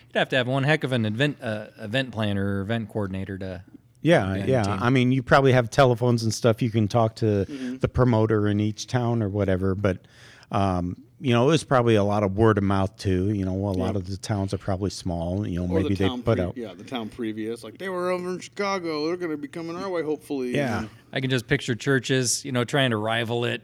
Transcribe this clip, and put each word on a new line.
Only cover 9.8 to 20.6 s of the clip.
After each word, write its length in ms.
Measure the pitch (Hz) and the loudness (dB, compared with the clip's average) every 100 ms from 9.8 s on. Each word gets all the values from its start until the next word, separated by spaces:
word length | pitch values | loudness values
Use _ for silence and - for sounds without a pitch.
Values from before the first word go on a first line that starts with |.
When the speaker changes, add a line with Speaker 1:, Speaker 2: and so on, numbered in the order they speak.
| 101 90 - - - - - | 0 -2 -8 -20 -20 -20 -6
Speaker 2:
um, 520 | 107 98 90 90 - - _ | 0 0 0 -4 -8 -16 _
you 100 | 139 | 0
know, 100 | 120 | 4
it 80 | 135 | 4
was 120 | 160 | 2
probably 300 | - 131 117 | 2 2 6
a 100 | 110 | 4
lot 200 | 101 104 | 4 2
of 120 | 101 95 | 0 4
word 220 | 113 104 | 4 4
of 60 | |
mouth 340 | 98 98 95 - | 2 2 0 -2
too. 340 | 98 92 95 | 0 0 0
You 140 | 104 92 | -2 -2
know, 80 | |
a 160 | 95 101 92 | -2 -2 -2
lot 160 | 92 | -2
Speaker 3:
Yeah. 60 | 101 | -4
Speaker 2:
of 80 | 90 | -6
the 100 | 95 | -10
towns 380 | - 104 95 98 | -4 -2 -2 -4
are 20 | |
probably 320 | - 90 95 | -4 -2 -2
small. 560 | - 92 85 85 95 107 | -4 -6 -4 -2 -2 -2
You 120 | 87 | -4
know, 60 | 90 | 0
Speaker 3:
Or 120 | 92 | 0
the 60 | |
Speaker 2:
maybe 100 | 92 | 0
they 140 | 95 95 | 2 0
Speaker 3:
town 160 | 87 | 0
Speaker 2:
put 140 | - 104 | 0 0
Speaker 3:
pre-, 40 | 90 | 0
Speaker 2:
out 100 | 123 | -6
Speaker 3:
yeah, 160 | 107 | -12
the 100 | 90 | -12
town 260 | - 127 110 | -10 -8 -8
previous. 540 | - 110 107 110 117 | -6 -6 -4 -6 -8
Like, 140 | 110 113 | -12 -12
they 120 | 190 | -8
were 200 | 180 180 | -4 -2
over 180 | 180 180 | -4 -4
in 80 | 180 | -8
Chicago. 680 | - - 202 196 165 151 156 | -10 -6 -4 -2 -4 -4 -4
They're 120 | 180 | -4
gonna 200 | 175 147 | -4 -6
be 100 | 143 | -8
coming 280 | 175 165 175 | -10 -8 -8
our 120 | 196 | -6
way, 140 | 175 | -4
hopefully. 540 | 151 151 - 139 127 | -4 -4 -4 -4 -2
Speaker 2:
Yeah. 240 | 131 | -2